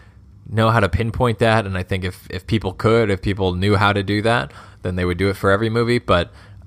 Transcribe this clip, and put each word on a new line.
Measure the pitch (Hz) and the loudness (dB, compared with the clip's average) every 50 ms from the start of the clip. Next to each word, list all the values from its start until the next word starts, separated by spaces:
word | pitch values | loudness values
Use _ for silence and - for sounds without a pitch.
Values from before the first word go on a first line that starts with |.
| - - - - - - - - - | -20 -20 -20 -20 -20 -20 -20 -20 -14
know | - 101 110 113 110 | -6 -2 0 2 2
how | 117 117 | 4 2
to | 104 92 | 2 2
pinpoint | - - 113 117 - - 127 120 110 - | 0 -2 -2 -2 -2 -2 -2 -2 0 2
that, | 117 113 110 110 104 | 2 2 2 2 0
and | 98 95 92 | -2 -6 -6
I | |
think | 92 - 98 92 92 | -4 -4 -4 -4 -4
if, | 90 - - - - | -6 -8 -10 -14 -12
if | - 92 - | -12 -10 -4
people | - 113 104 - 95 87 | -2 -2 -2 -2 -4 -6
could, | - - 110 113 117 113 101 | 0 0 2 4 4 2 2
if | 98 - | -2 -2
people | - 107 95 98 95 90 90 | -2 -4 -2 0 -2 -2 0
knew | 90 98 104 104 | 0 0 2 2
how | 92 107 101 101 | 4 4 2 2
to | 101 | 0
do | 95 98 104 104 | 0 -2 -2 0
that, | 104 110 117 127 135 139 - - - - - - | 0 0 0 0 -2 -6 -12 -20 -20 -20 -18 -10
then | - 92 90 | -8 -6 -4
they | 92 90 | -2 -2
would | 90 87 | -2 0
do | 85 95 98 | 0 0 -2
it | 95 | -2
for | - - 98 | 0 2 2
every | 98 101 113 110 | 2 2 2 0
movie. | 110 117 117 117 120 120 | 0 0 0 2 0 0
But | - - 95 87 87 - - - - - - - - | 2 2 2 2 0 -2 -8 -20 -20 -20 -20 -20 -14